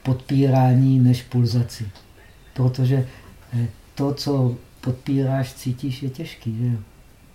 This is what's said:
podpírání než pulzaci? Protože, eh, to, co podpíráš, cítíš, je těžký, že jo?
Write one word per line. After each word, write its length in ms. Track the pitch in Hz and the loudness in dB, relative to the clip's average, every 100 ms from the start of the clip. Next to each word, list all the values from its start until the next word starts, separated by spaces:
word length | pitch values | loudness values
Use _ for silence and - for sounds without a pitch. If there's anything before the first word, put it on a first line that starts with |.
podpírání 960 | - 127 - 135 139 127 127 127 135 131 | -4 -4 0 2 4 4 4 4 4 6
než 220 | 123 123 | 4 4
pulzaci? 680 | - 123 120 120 120 - 104 - - - - - - | 0 0 2 0 -2 -6 -14 -14 -20 -20 -20 -20 -12
Protože, 540 | - 127 127 127 139 123 - - - - | -2 -2 0 0 0 -2 -10 -20 -20 -8
eh, 140 | 120 117 - - | -4 -4 -6 -14
to, 200 | - 139 | -4 -4
co 420 | 139 143 139 123 120 - - | -2 -2 0 0 -2 -10 -10
podpíráš, 720 | 127 127 - 135 131 135 127 | -8 -6 -2 -2 0 -2 -4
cítíš, 500 | - 131 123 143 127 | -8 -8 -6 -6 -8
je 80 | 135 | -8
těžký, 480 | 123 135 - 117 110 | -10 -12 -10 -8 -4
že 80 | 123 | -4
jo? 120 | 117 101 - - - - | -4 -8 -20 -20 -20 -20